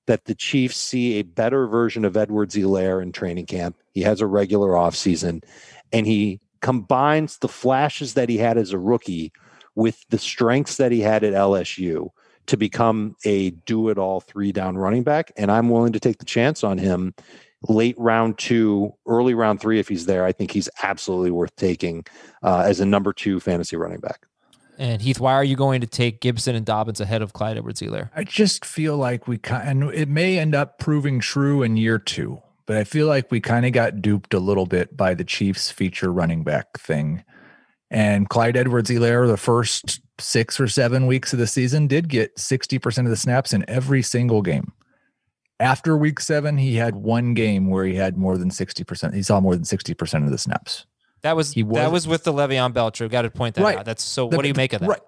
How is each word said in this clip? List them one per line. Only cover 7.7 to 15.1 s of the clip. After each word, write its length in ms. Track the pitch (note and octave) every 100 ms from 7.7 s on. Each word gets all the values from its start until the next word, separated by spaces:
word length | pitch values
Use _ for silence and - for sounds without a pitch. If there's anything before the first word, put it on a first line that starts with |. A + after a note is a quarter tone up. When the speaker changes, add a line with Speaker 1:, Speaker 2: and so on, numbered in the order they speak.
| C3 D3 - C#3
Speaker 1:
that 140 | A2+ A#2+
he 80 | A2+
had 220 | A#2 A2+
as 140 | G2
a 60 | F#2+
rookie 540 | F#2 A#2+ - E2+ D#2+ - _ - - -
with 280 | A2+ - _
the 100 | A2
strengths 600 | - - A#2 B2+ C#3+ -
that 120 | C3
he 80 | A#2+
had 220 | G#2+ A2
at 100 | G#2+
L 220 | G2 G2
S 240 | G2 F2 -
U 320 | F2+ D#2+ E2 - _ _ -
to 100 | A#2+
become 580 | G#2 - A#2 A2 G#2+ F#2
a 260 | G#2+ G2+ F#2+
do-it-all 680 | E2+ - A2+ A2 G2+ F#2+ F#2+
three-down 540 | - G2+ G2+ G2 F#2 F#2
running 280 | F#2+ A#2
back. 260 | B2